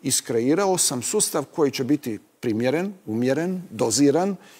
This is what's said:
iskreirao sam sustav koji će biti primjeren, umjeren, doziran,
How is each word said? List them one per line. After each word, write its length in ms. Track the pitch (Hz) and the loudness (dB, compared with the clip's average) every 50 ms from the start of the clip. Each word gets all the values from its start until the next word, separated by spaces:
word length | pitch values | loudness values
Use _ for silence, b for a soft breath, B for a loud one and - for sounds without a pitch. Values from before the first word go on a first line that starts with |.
iskreirao 760 | B 135 123 - - - 127 117 117 131 156 180 202 190 185 170 | B -2 -2 -2 -2 -2 -2 0 2 2 2 2 2 0 0 0
sam 240 | - - 143 127 | 0 0 -2 -4
sustav 440 | 117 - - 214 - - - 165 139 - - | -4 -2 -2 0 0 0 -2 -4 -4 -4 -2
koji 160 | - 156 139 | 0 0 0
će 120 | - - 135 | 0 0 -2
biti 360 | 120 147 147 - 127 110 98 - _ _ _ - | 0 0 -2 -2 -4 -8 -8 -10 _ _ _ -4
primjeren, 480 | 123 107 107 117 127 131 160 185 202 202 190 - | -4 -2 0 0 0 0 0 -2 -4 -8 -10 -10
umjeren, 560 | - 107 113 123 127 135 143 165 180 185 185 175 - | -6 -4 -2 0 0 0 0 -2 -4 -4 -6 -8 -10
doziran, 640 | - 110 127 117 107 131 147 143 139 160 180 196 196 185 B B B B | -6 -4 -2 0 2 4 4 4 4 4 2 0 -2 -6 B B B B